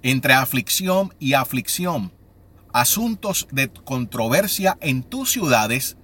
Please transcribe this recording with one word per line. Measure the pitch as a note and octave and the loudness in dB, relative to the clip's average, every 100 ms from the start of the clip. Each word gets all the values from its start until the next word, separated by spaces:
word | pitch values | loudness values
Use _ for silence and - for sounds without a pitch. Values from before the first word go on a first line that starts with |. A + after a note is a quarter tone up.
entre | C3 C3 - | 2 0 4
aflicción | - - B2+ G#2+ - F#3 F#3 G3 - | 4 4 -2 -2 -2 0 0 0 -4
y | C3+ | 0
aflicción, | C3+ B2+ B2+ - - F3 D3+ F#2+ - - _ - - - | 2 2 -4 -4 -4 -2 -2 -6 -12 -20 _ -20 -20 -4
asuntos | - D3 - A#3 A3 G#3 F#3+ - | 0 2 2 -2 -4 -4 -4 -4
de | C3+ C3+ | -2 -2
controversia | - - C3 A#2+ A#2 A2+ C#3+ G3+ - F#3 - | -4 -6 -4 -4 -4 2 2 2 0 0 0
en | D#3+ C3 | -2 -2
tus | B2+ B3+ C4 | -4 -6 -2
ciudades | B3 E3+ A#2+ G#2+ B2 - - | -2 2 2 2 -2 -4 -10